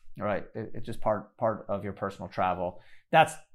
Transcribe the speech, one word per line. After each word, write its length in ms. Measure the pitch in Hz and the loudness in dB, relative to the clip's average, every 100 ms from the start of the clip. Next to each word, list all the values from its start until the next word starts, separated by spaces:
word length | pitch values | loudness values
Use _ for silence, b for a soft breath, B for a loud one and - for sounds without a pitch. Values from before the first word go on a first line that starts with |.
| - - | -12 -4
right? 240 | 101 95 - | -2 -2 -4
It, 180 | 110 110 | -8 -6
it's 120 | 113 113 | -4 -4
just 160 | 110 | 0
part, 360 | 113 107 - - | 2 0 -2 0
part 280 | 117 104 - | 0 0 -2
of 140 | 101 | -4
your 100 | 101 | -4
personal 360 | 95 98 - 90 | -4 -6 -6 -8
travel. 500 | - 92 90 87 - b b - | 0 0 2 -2 -6 b b 4
That's 220 | 160 156 - - | 6 6 2 -16